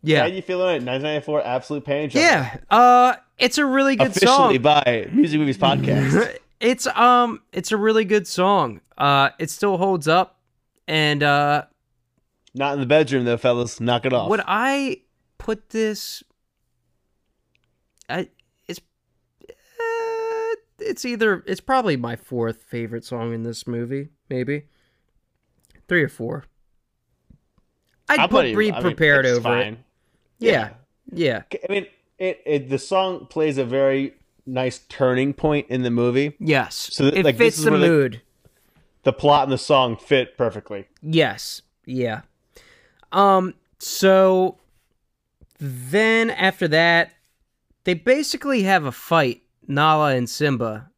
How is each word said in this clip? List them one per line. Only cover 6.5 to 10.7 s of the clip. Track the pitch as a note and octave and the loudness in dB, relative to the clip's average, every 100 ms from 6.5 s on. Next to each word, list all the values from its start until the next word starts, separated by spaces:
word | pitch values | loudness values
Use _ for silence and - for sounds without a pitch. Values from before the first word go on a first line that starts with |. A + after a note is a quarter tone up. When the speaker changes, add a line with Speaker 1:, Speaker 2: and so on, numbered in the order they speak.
| _ | _
Speaker 1:
It's, | A#3 B3 - | 0 0 -2
um, | - A#3+ B3 A#3+ G#3+ _ | 2 4 4 2 -4 _
it's | - - | -10 -4
a | G#3+ | 0
really | G#3+ A3 G3 | 2 2 2
good | G#3 F3 | 0 -2
song. | - F#3 G3+ C3+ G#2 _ - | 0 2 2 0 -6 _ -2
Uh, | C#3+ C#3 C#3 - | 2 2 2 -2
it | D#3 | -10
still | - G#3 F#3 | -4 -2 0
holds | F#3+ F#3 D3 | 0 0 2
up, | E3+ F3+ _ _ _ _ | 0 0 _ _ _ _